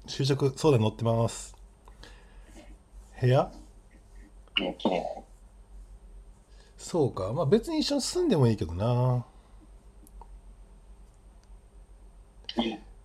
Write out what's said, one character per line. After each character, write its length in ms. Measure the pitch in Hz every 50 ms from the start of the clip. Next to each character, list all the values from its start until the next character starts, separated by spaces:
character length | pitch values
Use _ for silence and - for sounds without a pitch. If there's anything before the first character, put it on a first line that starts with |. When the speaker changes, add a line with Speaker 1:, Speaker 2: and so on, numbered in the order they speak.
| -
Speaker 1:
就 180 | - - - 139
職 320 | 131 143 135 143 135 135
相 140 | - - 160
談 100 | 139 113
に 60 | 110
乗 60 | 107 104
っ 40 |
て 80 | - 117
ま 240 | 117 113 117 117 113
す。 280 | - - - - - - - - - - - - - - - - - - - - - - - - - 320 - - - - - _ - - - - - -
部 80 | - 123
屋？ 220 | 127 143 165 - - - - - - - - - - - - - - - - - - - - - - -
Speaker 2:
い 20 | 98
や、 100 | 92 90
綺 160 | - - -
麗 100 | 92 85
だ 140 | - - -
よ。 80 | - - - - - - - - - - - - - - - - - - - - - - - - - - - - - - - - -
Speaker 1:
そ 280 | - - - 175 143
う 60 | 110 -
か。 200 | - 92 95 117
ま 100 | 160 170
あ、 40 |
別 260 | 135 185 233 - - 320
に 80 | 311
一 40 | -
緒 120 | - 285
に 60 | 285 -
住 220 | - - 359 359
ん 40 | 330
で 80 | 220
も 100 | 156 131
い 60 | 117 110
い 40 |
け 80 | 98 98
ど 100 | 80 82
な。 520 | 87 101 120 123 123 123 127 123 123 120 - - - - - - - - - - - - - - - - - - - - - - - - - - - - - - - - - - - - - - - - - - - - - - - - - - - - - - - - - - - - - - - - - -
Speaker 2:
う 60 | 117 113
ん。 160 | 113 107 - - - - - -